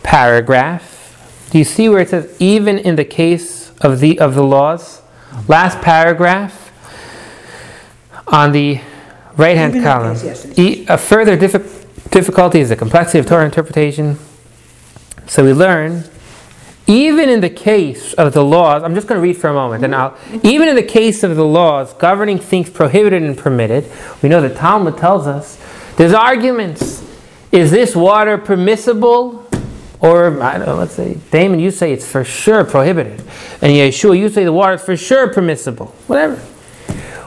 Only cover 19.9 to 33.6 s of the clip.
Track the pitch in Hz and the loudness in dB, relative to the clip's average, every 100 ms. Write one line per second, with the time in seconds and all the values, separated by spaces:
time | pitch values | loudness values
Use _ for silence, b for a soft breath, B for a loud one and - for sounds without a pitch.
19.9 | 135 131 - B 220 214 302 320 254 226 | -2 -4 -8 B -2 2 2 2 2 2
20.9 | 226 226 214 185 156 151 165 165 139 131 | 2 2 0 -2 0 2 4 2 0 -6
21.9 | - 170 202 208 185 - 185 175 - 147 | -2 0 0 -2 -4 -2 -4 -4 -2 0
22.9 | 190 208 180 151 131 143 123 110 131 - | 2 2 0 -2 -4 -4 -2 -2 -2 -6
23.9 | B B B 139 170 135 127 165 208 165 | B B B 2 2 0 -2 0 0 -2
24.9 | - 170 196 143 143 - - B B B | -2 -2 0 -4 -8 -12 -20 B B B
25.9 | - 170 220 247 247 254 233 185 151 - | 0 2 4 2 0 -2 -2 -6 -8 -10
26.9 | - - B B B B 185 151 208 233 | -12 -18 B B B B 2 4 2 2
27.9 | 170 185 214 214 208 208 185 190 220 247 | 2 2 2 0 -2 -2 -2 0 0 -2
28.9 | 220 240 240 247 220 - - - B B | 0 2 2 -2 -12 -10 -8 -8 B B
29.9 | - 160 175 175 143 147 - - 160 165 | 0 2 4 2 0 -4 -4 -4 -4 -6
30.9 | - - 156 - 160 190 165 185 190 170 | -6 -8 -8 -4 0 2 0 -2 -2 -4
31.9 | 127 - 135 120 - 214 214 156 139 156 | -4 -6 -6 -6 -4 0 2 2 0 0
32.9 | 165 110 107 - B B B | -2 -4 -12 -18 B B B